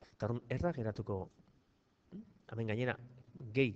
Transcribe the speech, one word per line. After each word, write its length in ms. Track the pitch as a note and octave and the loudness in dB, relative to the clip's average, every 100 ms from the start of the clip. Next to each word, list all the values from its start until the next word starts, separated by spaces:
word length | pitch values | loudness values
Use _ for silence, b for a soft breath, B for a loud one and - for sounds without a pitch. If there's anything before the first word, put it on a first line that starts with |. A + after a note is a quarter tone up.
| B | B
Eta 140 | B B2 | B 0
orduan, 160 | A#2+ A#2+ | 0 0
ez 120 | C3 | 2
da 100 | F3 | 2
geratuko, 460 | C#3 A2 G#2 G#2 G2 F#2 - - - _ _ _ _ - | 2 -2 -2 -2 -2 -4 -10 -20 -20 _ _ _ _ -16
hmm? 120 | G3 A3+ - - | -14 -14 -18 -8
Hemen 200 | A2+ A2+ | -2 0
gainera, 240 | G#2+ B2+ - B2 - - - A#2+ | 2 2 0 -6 -20 -20 -14 0
gehi 220 | B2 B2+ | 4 4